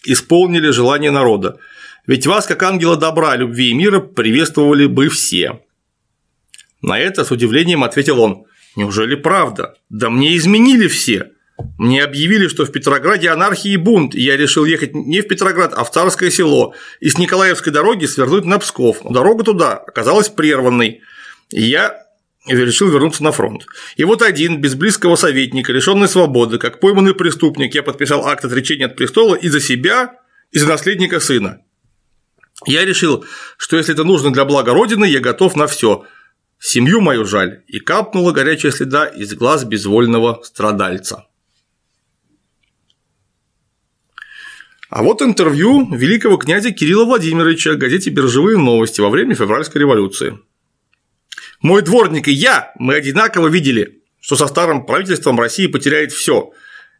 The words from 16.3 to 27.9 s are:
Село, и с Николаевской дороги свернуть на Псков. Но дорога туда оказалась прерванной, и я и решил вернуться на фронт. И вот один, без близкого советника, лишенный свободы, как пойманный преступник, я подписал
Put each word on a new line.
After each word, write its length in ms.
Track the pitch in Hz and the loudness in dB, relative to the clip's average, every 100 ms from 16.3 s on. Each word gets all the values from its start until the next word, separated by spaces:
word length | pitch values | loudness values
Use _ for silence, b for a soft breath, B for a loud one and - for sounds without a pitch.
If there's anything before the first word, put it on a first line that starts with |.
Село, 440 | - 165 135 120 B B B | 0 2 2 0 B B B
и 80 | 151 | -2
с 80 | 170 | 0
Николаевской 560 | 180 185 190 170 170 | 0 2 0 0 -2
дороги 340 | 147 185 220 151 | 0 0 0 -2
свернуть 380 | - 131 190 | -2 0 0
на 140 | 170 196 | 0 -2
Псков. 460 | - - 120 107 | -2 -2 0 0
Но 60 | - | -2
дорога 340 | 120 180 226 | 0 2 2
туда 300 | 226 196 143 | 0 0 0
оказалась 540 | 98 - - 113 190 196 | -2 -8 -4 0 2 0
прерванной, 720 | - 151 139 127 123 110 113 B B B B B | 0 0 2 2 0 -2 -4 B B B B B
и 120 | - | -2
я 420 | 113 147 208 - _ _ _ _ - | 0 0 -2 -6 _ _ _ _ -2
и 80 | |
решил 360 | 127 123 113 202 | 0 2 2 2
вернуться 320 | 147 156 - | 2 0 -2
на 100 | 151 | -4
фронт. 320 | 151 104 107 - B B - | -2 -4 -6 -18 B B -4
И 80 | |
вот 180 | 160 226 | 0 2
один, 380 | 226 147 170 156 | 2 0 -2 -2
без 140 | 139 | -4
близкого 420 | 131 196 196 175 170 | -2 -2 0 2 2
советника, 560 | 175 135 127 131 120 | 2 0 -2 -4 -4
лишенный 360 | 127 185 196 196 | -2 0 2 2
свободы, 500 | 185 160 123 117 117 | 2 2 2 0 -2
как 220 | 123 - | -6 0
пойманный 340 | 190 202 190 | 2 4 2
преступник, 600 | 190 175 - 156 147 131 | 2 -2 0 -2 0 -4
я 80 | 147 | -4
подписал 440 | 135 | -4